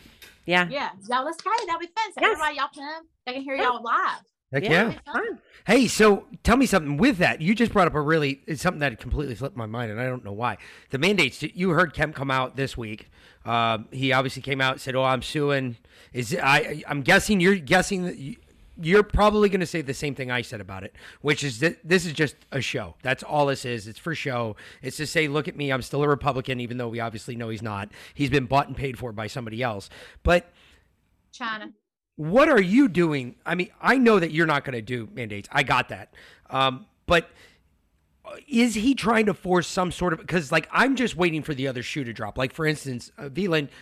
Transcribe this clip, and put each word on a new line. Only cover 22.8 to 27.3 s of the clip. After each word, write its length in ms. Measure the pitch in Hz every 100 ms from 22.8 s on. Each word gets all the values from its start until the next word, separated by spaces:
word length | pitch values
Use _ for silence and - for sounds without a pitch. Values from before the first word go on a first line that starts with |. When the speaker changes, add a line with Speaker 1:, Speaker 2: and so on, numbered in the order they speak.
| 92 -
Speaker 3:
That's 200 | 127 131
all 240 | - 151 139
this 180 | 131 127
is. 220 | 120 104
It's 120 | 107
for 160 | 170 156
show. 400 | 143 120 113 101 - -
It's 160 | 131 -
to 80 | 151
say, 200 | 170 156
"Look 200 | 151 147
at 80 | 156
me. 160 | 143
I'm 120 | 131
still 200 | 117 143
a 40 | 147
Republican," 520 | 143 143 131 131 123
even 180 | 117 123
though 120 | 117
we 100 | 113
obviously 360 | 113 107 -